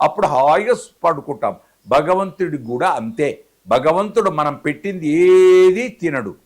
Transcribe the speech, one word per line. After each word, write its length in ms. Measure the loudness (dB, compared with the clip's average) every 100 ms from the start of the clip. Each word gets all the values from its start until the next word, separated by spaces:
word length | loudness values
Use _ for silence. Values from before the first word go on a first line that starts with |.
అప్పుడు 260 | -2 0 -2
హాయిగా 480 | 2 2 2 0
స్-, 280 | -4 -6 _
పడుకుంటాం. 520 | -4 -4 -6 -8 -8 -8 _ _ -2
భగవంతుడికి 760 | 0 0 -2 -4 -6 -6 -6
కూడా 260 | -8 -4 -2
అంతే. 540 | -2 -6 -4 -6 -6 _ _ -2
భగవంతుడు 640 | 0 0 0 -2 -2 -2
మనం 240 | -2 -4
పెట్టింది 540 | -6 -8 -8 -8 -6 -2
ఏదీ 800 | 2 4 6 6 6 6 2 -4
తినడు. 460 | -6 -6 -4 -6 -12